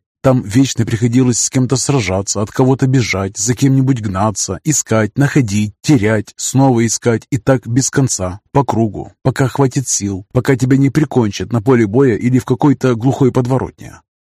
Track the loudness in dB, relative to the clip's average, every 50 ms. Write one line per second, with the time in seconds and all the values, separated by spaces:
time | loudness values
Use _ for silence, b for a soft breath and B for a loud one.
0 | _ _ _ _ 0 0 0 0 0 0 0 2 2 2 0 -2 -4 -2 -2 -2
1 | 0 0 2 2 2 2 2 0 -2 -2 -2 -2 0 0 0 -2 -2 0 0 0
2 | 0 0 -2 -2 -2 -4 -4 -4 -4 -4 -2 0 2 2 2 2 0 0 2 2
3 | 0 0 -2 -4 -4 -4 -6 -6 -4 -4 -2 0 0 2 2 2 2 0 0 -2
4 | -4 -6 -4 -2 -2 -2 -2 -4 -6 -6 -8 -6 -4 -2 -2 -2 -2 0 0 0
5 | 0 0 0 0 0 0 2 0 0 0 0 -2 -2 -2 -6 _ 0 2 2 4
6 | 4 2 0 0 -2 -6 -10 -10 -8 -2 0 2 2 4 4 2 2 0 -2 -2
7 | 0 0 0 -2 -2 _ -6 -2 0 0 0 0 0 -2 -2 -2 -2 0 0 0
8 | 0 0 0 -4 -6 -6 -8 -10 _ _ -2 -2 0 0 0 0 0 -2 -2 -6
9 | -12 -14 -12 _ -4 -4 -2 0 -2 -2 0 0 0 0 0 -2 -4 -4 -4 -4
10 | -4 -4 -6 -6 -8 _ -4 -2 0 0 0 0 2 2 2 2 2 2 2 0
11 | 0 0 2 0 0 0 0 -4 -6 -4 -4 -2 2 2 2 4 2 2 2 2
12 | 2 2 2 0 0 0 0 0 0 0 -2 2 2 2 2 2 2 0 0 0
13 | 0 0 0 2 2 2 2 2 0 0 0 -2 -4 -6 -10 -14 -20 -20 -20 -20
14 | _ _ _ _ _ _